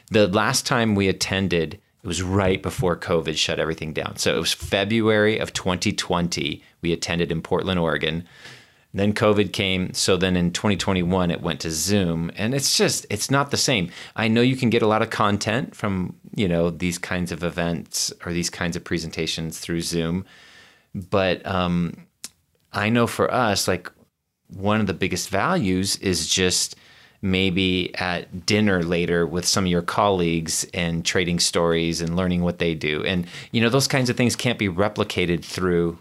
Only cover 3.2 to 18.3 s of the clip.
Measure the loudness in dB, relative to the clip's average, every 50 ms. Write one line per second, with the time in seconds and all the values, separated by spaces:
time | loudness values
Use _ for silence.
3.2 | 0 0 -2 -2 -2 -2 0 -2 0 -2 -2 -4 -6 -6 -6 -4 -6 -6 -4 -2
4.2 | 0 0 0 0 0 -2 -4 -4 -4 -2 0 0 2 2 2 2 2 4 4 4
5.2 | 4 4 2 0 -2 -4 -6 -6 -2 -2 -2 0 0 -2 -2 -2 -2 0 0 0
6.2 | 0 0 -2 -2 -4 -4 -6 -8 _ -20 _ -6 -2 -2 -2 -2 -2 -2 0 0
7.2 | 0 -2 -2 -4 -4 -2 -2 -2 0 0 0 0 2 0 0 0 -2 -2 -4 -4
8.2 | -8 -10 -18 -20 -20 -20 -20 -20 -20 _ _ _ _ _ -4 0 0 0 2 4
9.2 | 4 4 4 4 2 0 0 -2 0 0 0 0 -2 -2 -4 -2 0 2 2 2
10.2 | 2 2 2 2 2 2 0 0 0 0 0 0 0 0 0 0 2 2 2 2
11.2 | 2 2 0 -2 -2 -4 -4 -4 -4 -6 -4 -2 0 0 2 2 2 2 0 -2
12.2 | -4 -4 -4 -4 -4 -2 -2 -2 0 0 2 2 2 2 0 -2 -4 -6 -6 -4
13.2 | -2 0 0 0 0 0 0 0 0 2 2 0 0 -2 -6 -12 -18 -12 -6 -2
14.2 | 0 2 4 4 4 4 2 2 2 4 4 4 4 4 4 2 0 -2 0 0
15.2 | 2 2 2 0 0 0 -2 -2 -4 -6 -8 -6 -4 -2 -2 -2 -4 -4 -8 -12
16.2 | -16 -10 -4 -2 0 2 2 2 2 0 0 -2 -4 -4 -4 -4 -6 -6 -4 -4
17.2 | -4 -4 -6 -4 -4 -4 -2 -2 -2 -2 -2 -4 -6 -8 -6 -6 -6 -6 -6 -10
18.2 | -8 -6